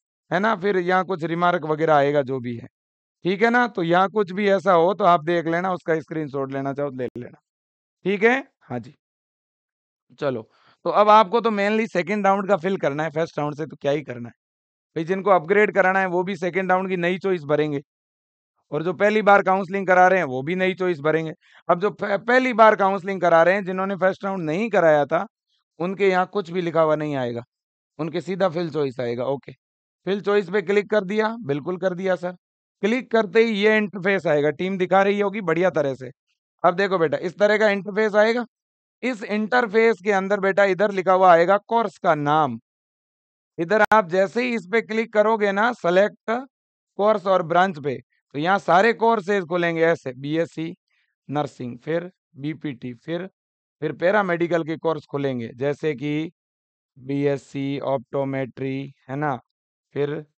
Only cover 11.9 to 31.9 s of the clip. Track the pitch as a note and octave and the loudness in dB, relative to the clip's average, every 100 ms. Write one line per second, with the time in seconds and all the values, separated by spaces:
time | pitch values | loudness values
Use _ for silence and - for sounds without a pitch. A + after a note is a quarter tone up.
11.9 | F3 F3 G#3 G3 G3 F#3+ F#3+ F3+ F#3 D#3+ | -4 -4 -2 0 0 0 -2 -2 -2 -2
12.9 | C#3+ D#3+ D#3 E3 - D3 D3 D3+ - C#3 | -4 -4 -4 -4 -4 -6 -6 -10 -6 -4
13.9 | D3+ C#3+ A#2+ A#2 - _ _ _ _ _ | -2 -4 -12 -14 -18 _ _ _ _ _
14.9 | D#3+ E3 F#3+ F#3+ F3+ D#3 G3+ G#3 G#3+ F#3 | -8 -4 -2 2 2 4 2 4 2 2
15.9 | F#3+ F#3+ F3 F#3 F3+ F3 E3 F#3 F#3 F#3+ | 2 0 -2 -4 -4 -4 -2 0 0 0
16.9 | F#3 E3+ F#3 G3 F3+ C#3+ D3 D3+ C#3 - | -2 -2 -2 -2 -2 0 0 0 -4 -10
17.9 | _ _ _ _ _ _ _ _ D3 E3 | _ _ _ _ _ _ _ _ -6 -4
18.9 | E3+ G#3 G#3+ G3+ G3+ F#3+ F#3+ E3+ G3 F#3 | 0 0 2 4 4 4 0 -2 -4 2
19.9 | F3+ F#3 F#3 D3 B2+ C#3 F#3 F#3 F3+ F#3 | 6 6 4 0 -4 -4 -2 -2 -2 -4
20.9 | D#3 D3+ D#3 D#3+ E3+ _ _ - F3 G3+ | -2 0 0 -2 -10 _ _ -2 0 -2
21.9 | D#3 G#3 G3 A#3 B3+ B3+ A3 A3 G#3+ G3 | -4 -4 -4 0 2 2 6 6 6 2
22.9 | G3 F#3 F#3+ F3 E3 F3 G3 F3+ F#3 F#3+ | 0 -4 -2 4 4 4 2 -2 -4 -4
23.9 | F#3+ F#3 F3+ G3 F#3+ D#3 E3 A3+ F#3+ E3 | -2 -2 -2 -6 -6 -4 -4 -2 2 4
24.9 | D3+ C#3+ E3 G3+ _ _ _ _ - F3 | 4 2 -2 -4 _ _ _ _ -8 -6
25.9 | F#3+ G3 F#3 F#3 G3+ E3 F3+ E3+ E3 D#3+ | 0 2 2 0 -4 -6 -4 -2 0 2
26.9 | D3+ D3+ C#3 A#2+ A#2 A#2+ _ _ _ _ | 0 -2 -4 -4 -6 -12 _ _ _ _
27.9 | - D#3+ E3 D3+ F#3 F#3+ D#3 E3+ D3+ C#3+ | -10 -8 -6 -6 -2 -2 -2 -4 -4 -4
28.9 | B2 A#2+ A#2+ B2 C#3 - C3 _ _ _ | -4 -6 -4 -4 -6 -8 -20 _ _ _
29.9 | _ F3+ G3+ F#3+ G#3 F3 G#3 E3+ G#3 - | _ -6 -4 0 0 0 -2 0 0 0
30.9 | G#3+ F3 G#3+ G#3+ A#3 D#3+ C#3+ D#3+ F#3 F#3 | -2 0 -2 -2 -4 -6 -6 -6 -4 -4